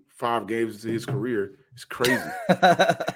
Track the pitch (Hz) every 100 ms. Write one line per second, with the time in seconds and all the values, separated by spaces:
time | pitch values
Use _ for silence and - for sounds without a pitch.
0 | _ _ 120 117 98 113 113 104 113 113
1 | - 104 120 113 98 - _ - - -
2 | 123 - - - - 170 185 175 170 -
3 | 165